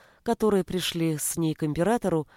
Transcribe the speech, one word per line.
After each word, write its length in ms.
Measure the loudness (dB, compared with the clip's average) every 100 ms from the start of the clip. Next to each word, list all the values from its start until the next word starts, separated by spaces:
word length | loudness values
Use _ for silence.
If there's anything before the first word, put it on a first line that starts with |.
| -20 _
которые 400 | -4 0 2 2
пришли 540 | 0 -2 -4 -2 -2 -2
с 200 | -4 -2
ней 160 | -2
к 100 | -2
императору, 640 | -2 0 0 2 0 -2 -4